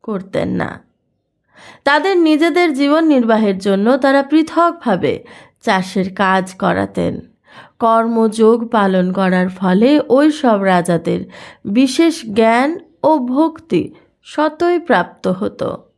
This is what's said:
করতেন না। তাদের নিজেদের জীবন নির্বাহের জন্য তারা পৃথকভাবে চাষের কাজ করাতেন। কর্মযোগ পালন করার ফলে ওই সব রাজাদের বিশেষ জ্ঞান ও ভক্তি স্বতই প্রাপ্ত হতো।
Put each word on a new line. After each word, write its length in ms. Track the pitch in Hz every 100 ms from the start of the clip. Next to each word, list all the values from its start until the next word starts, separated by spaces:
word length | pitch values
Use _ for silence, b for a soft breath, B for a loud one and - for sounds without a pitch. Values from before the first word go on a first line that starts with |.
করতেন 460 | - 202 190 - -
না। 300 | - - - _ _ _ _ _ _ _ B B B
তাদের 340 | 277 294 381 370
নিজেদের 560 | 311 302 339 349 349
জীবন 300 | 269 285 302
নির্বাহের 540 | 330 269 226 220 214 190
জন্য 400 | 202 196 214 269
তারা 260 | 269 277
পৃথকভাবে 1000 | 277 311 320 320 339 339 240 185 139 95 B B B _
চাষের 540 | - 190 185 196 185 190
কাজ 380 | 190 190 185
করাতেন। 680 | - 180 - 190 - 170 - - _ B B B _
কর্মযোগ 880 | 233 226 226 226 226 220 220 233 226
পালন 440 | 226 196 185 180
করার 360 | 185 190 185 185
ফলে 520 | 185 190 185 247 294 285
ওই 220 | 247 302
সব 300 | 294 254 208
রাজাদের 640 | 196 180 175 170 170 175 190 B B B -
বিশেষ 600 | 208 262 262 330 320 226
জ্ঞান 460 | 202 226 233 285 349 - _
ও 140 | 285 311
ভক্তি 760 | 247 262 320 320 _ 170 - b b _
স্বতই 560 | - - 302 302 349 349
প্রাপ্ত 480 | 339 196 175 - 190
হতো। 560 | 185 202 - - - _